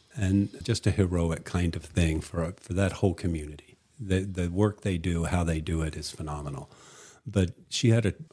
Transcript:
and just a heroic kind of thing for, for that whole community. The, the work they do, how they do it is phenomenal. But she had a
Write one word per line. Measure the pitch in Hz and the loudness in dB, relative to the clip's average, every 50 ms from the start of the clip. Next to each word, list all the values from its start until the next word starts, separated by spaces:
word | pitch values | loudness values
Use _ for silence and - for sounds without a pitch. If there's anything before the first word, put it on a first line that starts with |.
| _ _ - | _ _ -6
and | - 101 92 98 101 101 101 - - - | -4 0 2 4 2 2 0 -4 -6 -4
just | - 110 - - | -4 -2 0 0
a | 107 | 0
heroic | - 107 95 87 90 85 85 82 82 - - | 2 2 2 2 2 2 2 0 0 -2 -4
kind | - - 90 90 85 80 | -4 -2 0 0 0 -2
of | 82 - | -4 -8
thing | - - 90 85 80 78 78 | -2 2 2 4 4 2 0
for, | - - - 87 82 85 90 - | -4 -4 -4 -4 -4 -4 -6 -10
for | - - 90 | -10 -4 -2
that | 95 98 90 - | 0 0 0 0
whole | - 104 95 82 | 0 0 0 0
community. | - - 87 82 78 73 73 76 - - - - _ _ _ _ - | 0 -2 -2 -2 -2 -6 -8 -12 -16 -18 -20 -20 _ _ _ _ -10
The, | 110 95 92 95 | -2 0 0 0
the | 98 101 90 92 87 87 | 0 -2 -2 -2 -2 0
work | 87 98 107 104 101 - | 2 2 2 2 2 -2
they | - 101 92 | -2 -2 -2
do, | 85 80 92 85 85 82 | 0 0 0 0 0 0
how | 76 92 90 82 | 0 0 2 2
they | 82 80 80 | 2 0 -2
do | 78 - 82 80 | -2 -2 -2 -2
it | 78 78 - | -2 -4 -4
is | 80 78 - | -6 -10 -10
phenomenal. | - - 78 78 76 73 73 71 69 - - - - - - - - - - - - _ - | -10 -10 -8 -8 -8 -8 -8 -8 -10 -10 -12 -14 -18 -20 -20 -20 -20 -20 -20 -20 -20 _ -14
But | 113 104 101 92 87 - - - - | -2 0 2 2 2 -2 -8 -12 -8
she | - - - 113 | -2 2 4 4
had | 113 117 107 | 6 6 4
a | 95 - - - - | 2 -2 -4 -8 -20